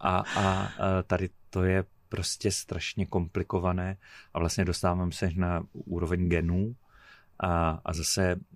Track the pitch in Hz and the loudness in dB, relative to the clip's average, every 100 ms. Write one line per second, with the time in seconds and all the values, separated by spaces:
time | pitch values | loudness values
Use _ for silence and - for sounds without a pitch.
0 | - 92 101 - 95 95 101 - 98 95 | 0 0 0 0 2 2 -2 -2 0 2
1 | 92 104 92 - - - 92 92 95 - | 2 0 -2 -8 -6 0 2 2 0 -8
2 | _ 95 92 - 104 - - 90 - - | _ -6 -4 -2 -2 -2 -4 -8 -6 -4
3 | 95 95 85 - 87 95 90 90 92 95 | -2 -2 -2 -2 -2 0 0 0 -2 -6
4 | - - - - 85 - 90 87 92 90 | -14 -20 -8 -2 0 2 0 2 0 2
5 | 90 82 95 85 90 87 - - - 85 | 0 -2 -2 0 0 -2 -4 -12 -8 -4
6 | 82 90 87 85 82 90 107 123 _ - | 0 2 2 2 2 2 0 -4 _ -20
7 | - - - - 92 85 82 82 - 80 | -20 -20 -20 -4 0 2 2 0 -4 -4
8 | - - 92 90 - | -2 2 2 0 -4